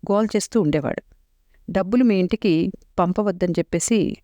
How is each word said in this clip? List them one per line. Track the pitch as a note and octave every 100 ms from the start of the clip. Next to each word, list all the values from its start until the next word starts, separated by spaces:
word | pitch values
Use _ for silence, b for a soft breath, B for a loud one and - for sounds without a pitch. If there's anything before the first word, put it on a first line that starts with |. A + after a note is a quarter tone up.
| -
గోల | G3+ G#3+
చేస్తూ | G#3+ - A#3
ఉండేవాడు. | D#3+ D3+ C#3 - - _ _ _ _ _ -
డబ్బులు | F3 F#3 B3
మీ | B3+ G3
ఇంటికి | F3+ A3 G#3 D#3+ F#3+ - _ -
పంపవద్దని | F3 F#3 G#3 F3+ F3
చెప్పేసి | E3+ E3 E3+ - A3+ D#3+ -